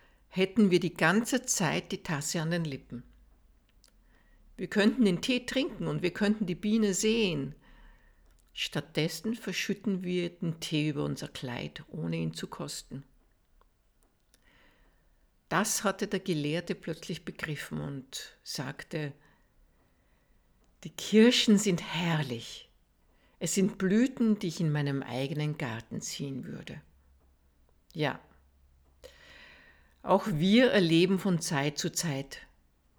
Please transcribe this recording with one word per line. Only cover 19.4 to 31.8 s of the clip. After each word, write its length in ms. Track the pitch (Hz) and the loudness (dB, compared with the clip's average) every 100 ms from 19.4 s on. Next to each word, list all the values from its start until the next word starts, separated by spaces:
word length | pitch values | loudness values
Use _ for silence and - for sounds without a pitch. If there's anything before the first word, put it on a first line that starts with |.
| _ _ _ _ _ _ _ _ _ _ _ _ _ _ | _ _ _ _ _ _ _ _ _ _ _ _ _ _
„Die 60 | 165 | -16
Kirschen 680 | - - 214 233 247 - 202 | -12 4 8 8 8 6 6
sind 240 | 208 175 | 4 0
herrlich. 840 | - 165 170 156 135 117 - - - _ _ _ _ _ _ - | -2 -4 0 0 -2 -6 -10 -16 -20 _ _ _ _ _ _ -8
Es 120 | 160 - | -4 0
sind 240 | 190 - | 0 0
Blüten, 580 | 190 208 262 262 226 208 | 2 4 2 2 2 2
die 120 | 180 | 0
ich 100 | - | -2
in 120 | 160 | 0
meinem 300 | 147 143 139 | 0 0 -2
eigenen 560 | - 120 139 151 151 151 | -4 -4 -4 -2 -4 -4
Garten 420 | 131 113 - - | -6 -6 -8 -10
ziehen 460 | - - 143 135 - | -8 -8 -8 -8 -10
würde.“ 340 | - - 156 - _ _ _ _ _ _ _ _ _ _ | -12 -14 -16 -18 _ _ _ _ _ _ _ _ _ _
Ja, 280 | 160 147 - - _ _ _ _ _ _ _ - - - - - - - - _ _ | -4 -4 -4 -12 _ _ _ _ _ _ _ -20 -20 -20 -20 -20 -20 -20 -20 _ _
auch 240 | - 190 220 | 0 2 2
wir 420 | 156 185 220 247 | 0 6 8 8
erleben 480 | 208 165 165 185 190 | 6 6 6 6 4
von 240 | 196 170 | 2 0
Zeit 380 | - 147 147 | 0 0 0
zu 120 | 147 | -2